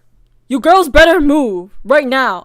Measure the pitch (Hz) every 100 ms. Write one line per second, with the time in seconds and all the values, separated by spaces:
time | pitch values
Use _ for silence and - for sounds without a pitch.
0 | _ _ _ _ - 262 302 370 330 240
1 | 330 349 294 302 254 185 180 - 196 294
2 | 269 262 247 185